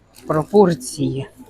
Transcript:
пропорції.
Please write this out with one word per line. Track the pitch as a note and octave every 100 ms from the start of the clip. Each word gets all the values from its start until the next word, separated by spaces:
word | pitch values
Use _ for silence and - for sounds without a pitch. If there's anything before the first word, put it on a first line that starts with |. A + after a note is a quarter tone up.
| _ - -
пропорції. | D#3 D3 G3+ F#3 E3 - - C3 C3+ C#3 -